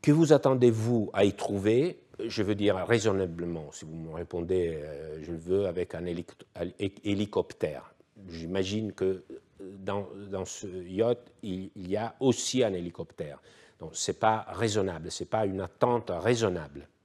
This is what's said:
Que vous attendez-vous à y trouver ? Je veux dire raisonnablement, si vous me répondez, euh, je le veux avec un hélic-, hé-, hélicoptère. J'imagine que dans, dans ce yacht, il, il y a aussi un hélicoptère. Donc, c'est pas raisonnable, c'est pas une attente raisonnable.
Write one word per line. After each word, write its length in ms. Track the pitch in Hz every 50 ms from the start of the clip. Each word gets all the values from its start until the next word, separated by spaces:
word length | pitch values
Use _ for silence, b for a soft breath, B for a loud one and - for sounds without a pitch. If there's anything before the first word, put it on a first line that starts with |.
| -
Que 80 | 151
vous 200 | 147 160 165 143
attendez-vous 760 | 151 135 - 135 131 127 123 123 113 110 110 117 123 113 104 -
à 140 | - 98 101
y 80 | 101 92
trouver ? 680 | - - - 101 98 95 104 113 123 151 180 - - _ _ - -
Je 240 | 104 117 - 113 101
veux 100 | 95 104
dire 220 | 98 101 104 95
raisonnablement, 960 | 92 87 - 120 113 101 110 98 98 95 87 82 85 87 87 85 80 78 69
si 140 | - - 80
vous 100 | 78 80
me 160 | 82 80 80
répondez, 640 | 78 85 85 - - 87 87 87 95 92 87 82 80
euh, 480 | 76 73 78 73 71 78 78 78 80 76
je 80 | 85
le 80 | 85 80
veux 260 | 80 87 95 101 101
avec 300 | 92 85 90 90 - -
un 100 | 82 87
hélic-, 400 | 87 85 87 85 - - _ - _ _ 87 87 90 - -
hé-, 140 | 101 98 - - -
hélicoptère. 920 | 104 101 98 104 104 - 95 87 - - _ - 80 71 65 - - _ _ _ _ _ 104 98 92
J'imagine 640 | 82 82 82 82 92 98 95 95 104 110 110 101 -
que 300 | - 95 95 95 90 - - - - _ _ _ -
dans, 480 | 98 92 101 98 95 98 98 101 98 - - 98 101 95
dans 160 | 98 95 92
ce 220 | - - - -
yacht, 640 | 98 90 92 87 90 92 95 110 120 120 - - - _ _
il, 300 | - 104 92 95 95 98 _
il 140 | 104 90 90
y 80 | 95
a 180 | 104 117 113 - _
aussi 440 | 131 135 117 - - - - 127 120
un 100 | 107 95
hélicoptère. 680 | 90 87 87 - - 82 - - - 82 73 71 - B B B B B B B _
Donc, 160 | 87 80 -
c'est 240 | - - - - -
pas 260 | 113 110 110 110 - -
raisonnable, 600 | 92 95 117 110 101 107 95 95 87 78 80 85
c'est 160 | - - - -
pas 180 | - 110 110
une 140 | 98 95 95
attente 500 | 95 85 _ _ - 123 120 117 104 - 90
raisonnable. 760 | 82 82 113 123 113 113 98 90 85 78 71 69 71 71 _ _ _